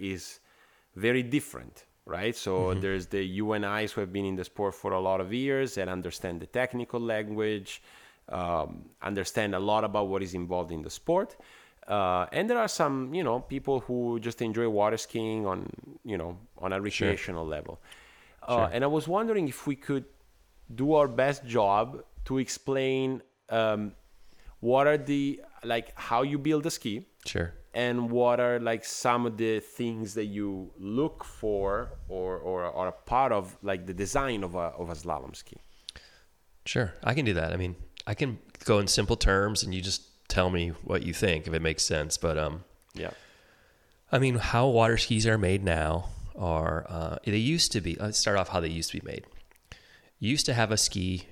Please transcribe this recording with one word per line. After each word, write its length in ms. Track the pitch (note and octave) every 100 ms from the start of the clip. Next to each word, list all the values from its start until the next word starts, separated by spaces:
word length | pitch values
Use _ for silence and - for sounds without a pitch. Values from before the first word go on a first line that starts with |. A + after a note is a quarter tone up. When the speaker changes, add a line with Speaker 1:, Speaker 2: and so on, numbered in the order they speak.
| G2
Speaker 1:
is 280 | F#2 - - _ _ _ _ _
very 280 | F#2 A2+ B2+
different, 640 | B2 D3 - A#1+ B1 - - _ -
right? 280 | E2+ A2
So 180 | A#2+ G2 F#2 F#2
Speaker 2:
Mm-hmm. 100 | F#2
Speaker 1:
there's 260 | F#2+ F#2+ F2
the 140 | G2
you 300 | F#2+ F#2+ G#2+
and 140 | G#2+ G2+
I's 260 | G#2+ G#2+
who 80 | -
have 120 | F#2+
been 100 | G2
in 100 | G2 F#2
the 80 |
sport 300 | F2+ - G2+
for 180 | - G2
a 80 | F#2+
lot 200 | F#2+ F#2
of 120 | F#2
years 440 | A#2+ C#3 C3+ C3 G2+
and 140 | F#2
understand 500 | F#2 F2 - F#2 E2+
the 60 | F2+
technical 520 | A#2+ B2+ B2 A#2+ A#2+
language, 840 | A#2 A2 G#2+ G#2+ G#2+ G#2 G2 - - - - _ -
um, 580 | F2+ F2 E2 D2 - - _
understand 520 | - G2 F#2 A2+ G#2
a 40 | F#2+
lot 240 | G2+ G#2+
about 240 | G#2+ G#2+ G2
what 140 | G2
is 100 | F#2+
involved 400 | F2+ F2 F2+ E2
in 80 | E2
the 100 | -
sport. 460 | - - F3+ - - - - - _ -
Uh, 400 | G2+ F#2 F2+ F2+
and 160 | D3+ A3
there 100 | A#3+
are 100 | G#3+
some, 440 | - D3+ C3+ B2+
you 80 | F3
know, 180 | C#3 A#2+
people 400 | - C3+ C#3 C3
who 380 | - B2 A#2+ A#2
just 200 | A#2 -
enjoy 280 | A#2 A2 A#2
water 260 | G#2 G#2 A2
skiing 500 | - A2+ A2 A2 G2+
on, 220 | F#2 F#2 - - -
you 140 | A#2+ F#2
know, 220 | E2 F2+ - -
on 140 | F#2
a 40 | G2
Speaker 2:
Sure. 40 | G2+ - F#2+
Speaker 1:
recreational 380 | G2 - E2+ D#2+
level. 320 | D2+ - - - - - - - -
Uh, 140 | - A#2+
Speaker 2:
Sure. 140 | A2
Speaker 1:
and 120 | A#2+
I 20 | C#3+
was 200 | D#3 D#3
wondering 420 | G3 A3+ G#3+ D3
if 180 | - D3
we 100 | C3+
could 300 | - C3+ - - _ _ _ _ -
do 200 | A#2 C#3+
our 140 | D3+ C#3
best 360 | A#2+ C3+ C#3
job 580 | B2 A#2 G2 G2+ A#2+ C#3 - -
to 140 | - C3
explain, 840 | B2 - - C3+ C3 C3 C3 C3 - _ -
um, 420 | A2+ A2 G#2+ G#2 - _ - - - - -
what 300 | A2+ C3 C#3+
are 100 | D3+
the, 420 | C#3 C#3+ C#3 - - -
like, 340 | A#2 A#2 - -
how 260 | - A#2
you 160 | C#3 C#3+
build 260 | D3 D3+ D#3+
a 40 |
ski. 340 | - A#2 G#2+ - _
Speaker 2:
Sure. 300 | - F#2+ E2+ - -
Speaker 1:
And 380 | - B2 B2 A#2
what 300 | A#2+ B2 A#2+
are, 180 | B2 A#2+
like, 260 | A#2 A2+
some 400 | - - B2+ A#2+ A#2+
of 100 | G#2+
the 240 | A2+ A2
things 540 | - - A#2+ A2+ G#2
that 100 | A2
you 480 | G#2+ G2+ G2+ F#2+ F#2 -
look 460 | G2 A#2+ D#3 -
for 720 | - - A2 G2+ G2 G#2 A#2+ - -
or, 280 | F#2 F#2 F#2
or 260 | E2+ F#2
are 240 | F2 - F2+
a 40 |
part 380 | - - B2 C3
of, 260 | G#2 F#2 -
like, 240 | G2+ F#2+ F2+
the 80 |
design 480 | F2+ G2 C#3 C3+ A2
of 140 | F2+ F2
a, 160 | E2 -
of 100 | E2+
a 40 |
slalom 420 | D#2 E2+ D2 C2 -
ski? 200 | - - - - - - - - _ _ _ -
Speaker 2:
Sure, 300 | - B2 G2 -
I 100 | -
can 100 | C#3
do 100 | A#2+
that. 180 | E2+ D#2+
I 40 | F2
mean, 200 | F2+ F2 - - -
I 60 |
can 260 | G#2 C#3 G#2+ - -
go 160 | - G#2
in 80 | G2
simple 260 | - G#2 A#2
terms 460 | G2+ G2 G#2 G#2
and 100 | -
you 80 | F#2
just 220 | F#2+ - - _ -
tell 220 | F#2+ F2+
me 200 | F2+ E2+ D#2+
what 220 | - F#2
you 80 | F2
think, 340 | - G2+ D#2 D#2+
if 80 |
it 80 | D#2+
makes 220 | D#2+ D#2
sense. 320 | - D#2+ D2+ -
But, 220 | E2+ D2+
um, 260 | D2+ D#2+ - - _
Speaker 1:
Yeah. 160 | - E2+ - - - _ _ _ _ _ _ _
Speaker 2:
I 80 | C3
mean, 180 | C3 A#2
how 300 | - A#2 C3+
water 320 | A#2 A2+ A2+
skis 300 | - A2 A2+
are 100 | A2
made 240 | F#2 G2
now 460 | F#2+ E2 D#2 E2 - - - -
are, 480 | F2+ D#2+ D#2+ D#2+ -
uh, 300 | E2 D#2+ D#2
they 120 | - G#2
used 340 | A#2+ E3 -
to 80 | G#2+
be, 140 | E2+
let's 240 | E2 G#2+ -
start 180 | G#2+ G2+
off 120 | F2+
how 100 | F#2
they 100 | E2
used 220 | E2 -
to 100 | E2
be 60 | -
made. 180 | - - - - _ _ - - - _ _
You 120 | G#2+
used 160 | C#3+ -
to 80 |
have 180 | A#2 G#2+
a 60 | G#2+
ski 480 | - F#2+ F#2 F2+ -